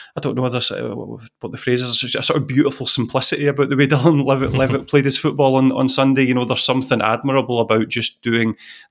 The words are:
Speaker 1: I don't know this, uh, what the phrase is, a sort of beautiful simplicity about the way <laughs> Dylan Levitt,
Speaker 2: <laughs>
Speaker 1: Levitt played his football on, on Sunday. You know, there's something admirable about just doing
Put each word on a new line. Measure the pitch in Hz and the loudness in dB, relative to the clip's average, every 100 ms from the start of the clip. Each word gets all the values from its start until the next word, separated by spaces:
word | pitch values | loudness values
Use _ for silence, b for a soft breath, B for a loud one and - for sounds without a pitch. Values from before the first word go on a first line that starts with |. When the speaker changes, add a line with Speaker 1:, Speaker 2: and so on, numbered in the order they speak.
| B - | B -8
Speaker 1:
I | |
don't | 139 | -6
know | 123 127 | -2 -2
this, | 123 - | -2 -4
uh, | 101 117 | -4 -8
what | 110 113 117 113 _ - | -8 -12 -14 -20 _ -14
the | 131 | -6
phrase | - 123 | -2 0
is, | 127 - 123 - | 0 -2 -2 -2
a | |
sort | 127 147 | 0 -2
of | - | 0
beautiful | 131 151 - 127 | 0 0 0 -2
simplicity | - 123 131 - - 143 | 0 0 0 0 2 0
about | 135 139 | 0 0
the | 139 | 2
way | 135 | 2
<laughs> | |
Dylan | 139 151 147 139 | 4 4 2 2
Levitt, | 135 127 | 0 0
Speaker 2:
<laughs> | |
Speaker 1:
Levitt | 131 131 135 - | 0 0 -2 0
played | 147 | 0
his | 139 - | 2 0
football | 151 131 135 | 0 2 2
on, | 131 131 | 4 2
on | 131 131 | 2 2
Sunday. | 135 135 135 | 2 4 2
You | 131 | 2
know, | 123 | 0
there's | 123 127 | -2 0
something | - 127 131 117 | 0 0 0 0
admirable | 107 113 135 135 120 120 | 0 -2 0 0 0 0
about | 113 110 110 | 0 0 0
just | 120 113 - | -4 -6 -6
doing | 120 117 113 107 B B B | -4 -2 -2 -4 B B B